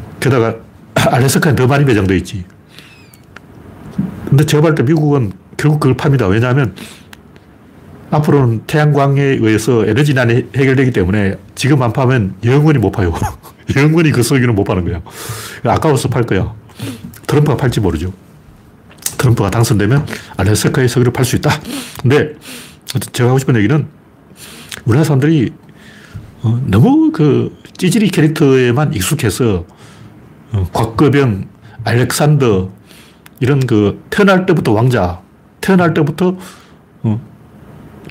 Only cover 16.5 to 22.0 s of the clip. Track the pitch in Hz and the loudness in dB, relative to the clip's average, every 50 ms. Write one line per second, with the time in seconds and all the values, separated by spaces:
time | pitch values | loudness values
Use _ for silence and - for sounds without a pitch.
16.5 | - - - - - - - - - - - - - - - - - 147 147 147 | -6 -14 -20 -20 -18 -14 -14 -14 -14 -14 -18 -20 -20 -14 -6 -2 0 2 2 2
17.5 | 123 - 147 123 - - 101 87 80 78 87 92 - - - - - - - - | 0 0 -2 -2 -2 0 -2 -2 -2 -4 -6 -8 -10 -12 -20 -20 -20 -20 -20 -20
18.5 | - - - - - - - - - - - - - - - 120 117 - 107 98 | -20 -20 -20 -20 -20 -20 -20 -20 -20 -14 -12 -12 -6 -2 0 0 0 0 0 -2
19.5 | - 117 117 - - 98 104 104 131 147 151 - - - - - - - 98 101 | 0 -2 0 0 0 0 2 2 0 0 -2 -4 -10 -14 -16 -14 -6 -4 0 0
20.5 | 107 101 - - - 135 127 123 - 123 120 123 123 - 131 123 - - - 147 | 0 0 0 -2 0 0 0 0 0 0 0 0 0 0 -2 -2 -2 -2 -2 -2
21.5 | 151 - - - 285 269 - - - - | -2 -2 -6 -10 -12 -12 -12 -14 -14 -4